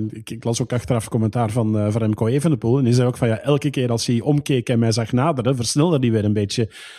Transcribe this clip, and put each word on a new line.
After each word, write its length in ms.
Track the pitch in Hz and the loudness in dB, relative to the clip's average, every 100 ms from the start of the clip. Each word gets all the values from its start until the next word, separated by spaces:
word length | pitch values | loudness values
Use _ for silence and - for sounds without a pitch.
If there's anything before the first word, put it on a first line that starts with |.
| 110 | -4
ik, 200 | 113 110 | -8 -12
ik 140 | 117 | -8
las 180 | 120 113 | -4 -4
ook 100 | 120 | -2
achteraf 360 | 123 - 120 - | -4 -2 -2 -2
commentaar 420 | 117 110 123 110 | -2 0 0 -2
van, 280 | 120 107 107 | 0 0 0
eh, 120 | 104 | 0
van 100 | 110 | 0
Remco 260 | 110 104 110 | 0 0 0
Evenepoel. 520 | 139 160 127 113 139 | 0 0 0 2 2
En 60 | |
die 80 | 120 | 4
zei 120 | 123 123 | 4 2
ook 80 | - | 0
van, 120 | 120 | 0
ja, 100 | 113 | 0
elke 300 | - 143 147 | 0 0 0
keer 200 | 135 123 | -2 -2
als 160 | 117 - | 0 0
hij 140 | 117 | 0
omkeek 480 | 135 147 - 131 - | 2 0 2 -2 0
en 100 | 117 | 2
mij 140 | 117 | 2
zag 200 | 113 110 | 0 0
naderen, 440 | 123 156 131 117 131 | 0 2 0 0 0
versnelde 420 | 113 147 175 147 | 0 2 2 2
hij 120 | 123 | 2
weer 140 | 110 | 2
een 80 | 104 | 2
beetje. 380 | 104 101 - 110 - - | 0 0 -2 -4 -6 -20